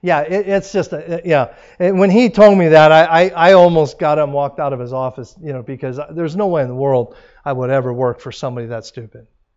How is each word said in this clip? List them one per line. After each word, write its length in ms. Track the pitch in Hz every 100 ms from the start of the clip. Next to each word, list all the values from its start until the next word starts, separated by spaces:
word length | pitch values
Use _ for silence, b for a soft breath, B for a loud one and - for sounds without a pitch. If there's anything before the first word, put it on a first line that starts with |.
yeah, 200 | 180 156
it, 280 | 151 190 190
it's 240 | 196 -
just 180 | 196 160
a, 300 | 147 165 170
yeah. 320 | 175 147 120 B B B
And 220 | 180 185
when 100 | 196
he 200 | 208 240
told 280 | - 208 196
me 120 | 165
that, 220 | 156 156
I, 120 | 160 165
I, 240 | 165 185
I 240 | 165 170
almost 440 | 190 175 165 147 -
got 220 | 156 151
up 60 | 143
and 80 |
walked 260 | 143 139 139
out 140 | 143
of 60 | 131
his 100 | 123
office, 420 | 131 131 131 120 _
you 120 | 160
know, 80 | 131
because 360 | 120 131 135 127 147
there's 240 | 160 165 175
no 120 | 202
way 160 | 165
in 40 | 127
the 80 | 127
world 400 | 139 127 120 B B B 143
I 80 |
would 160 | 131 127
ever 240 | 135 127
work 260 | 120 127 117
for 140 | 131
somebody 340 | - 127 123 117
that 180 | 117 -
stupid. 420 | - 110 113 110 _ _